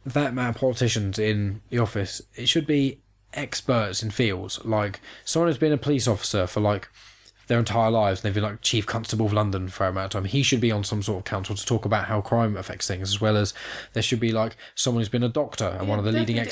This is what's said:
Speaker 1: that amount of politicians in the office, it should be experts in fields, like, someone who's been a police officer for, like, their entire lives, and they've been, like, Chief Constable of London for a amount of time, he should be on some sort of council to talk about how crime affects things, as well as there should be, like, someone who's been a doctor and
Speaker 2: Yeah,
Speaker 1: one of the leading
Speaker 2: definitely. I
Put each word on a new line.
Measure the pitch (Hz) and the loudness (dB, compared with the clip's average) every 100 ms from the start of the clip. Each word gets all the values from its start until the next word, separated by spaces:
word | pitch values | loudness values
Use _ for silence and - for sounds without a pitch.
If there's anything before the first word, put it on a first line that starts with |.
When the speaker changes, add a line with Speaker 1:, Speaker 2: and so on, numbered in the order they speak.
| - | -4
Speaker 1:
that | 135 143 | 0 0
amount | 123 123 117 | 0 -2 0
of | |
politicians | 131 123 120 117 101 95 | 0 2 2 2 0 0
in | 107 107 101 101 - | 0 2 0 -4 -4
the | 120 | 0
office, | 117 104 95 - - | 0 0 -4 -6 -10
it | - 123 | -4 0
should | 165 147 | 0 2
be | 147 135 - _ _ _ | 2 2 -2 _ _ _
experts | - 135 - - 120 104 95 | -10 -6 -4 0 0 0 -2
in | 110 | -4
fields, | - 117 92 101 - | 0 0 0 -6 -8
like, | - 110 104 101 - - | -2 0 0 -4 -14 -10
someone | - 160 170 | -2 2 2
who's | 135 | 2
been | 156 | 2
a | 147 | 0
police | 143 143 120 | 2 2 2
officer | 101 - 104 90 | 0 0 0 0
for, | - | 0
like, | 107 101 - - - - - - - | 2 0 -4 -18 -20 -20 -20 -20 0
their | 120 | 2
entire | 113 117 113 | 2 2 4
lives, | 113 104 92 | 4 2 2
and | |
they've | 107 101 | 0 0
been, | 104 | -2
like, | 107 | -2
Chief | - 113 101 | -2 0 -2
Constable | 117 110 110 110 | -4 -2 0 2
of | |
London | 104 104 95 92 | 2 2 0 -4
for | - 95 | -2 -2
a | |
amount | 95 98 | -2 -4
of | 101 | -4
time, | 95 | -2
he | 139 | 0
should | 135 127 | 2 4
be | 117 | 2
on | 107 | 2
some | 101 110 | 0 -2
sort | 101 95 | -2 -2
of | |
council | - 101 95 | -4 -6 -4
to | 104 - | -6 0
talk | 117 | 0
about | - 107 - | 2 0 0
how | 107 | -2
crime | - 117 113 98 | 0 2 2 0
affects | 90 - - | -6 -6 -4
things, | 92 95 | -4 -2
as | 101 | 0
well | 110 107 | 4 4
as | 101 - - - - | 2 -2 -10 -12 -6
there | - | -2
should | 110 120 | 0 0
be, | 117 | 2
like, | 110 110 - - | 2 0 -4 -12
someone | - - 117 | -2 0 2
who's | 110 | 0
been | 123 | 0
a | 120 | 0
doctor | 123 143 - 98 | 0 -2 -2 -2
and | 92 | -2
Speaker 2:
Yeah, | 98 | 0
Speaker 1:
one | 104 | 0
of | 101 | 2
the | |
leading | 110 113 117 | 2 2 0
Speaker 2:
definitely. | |
I | 113 | 0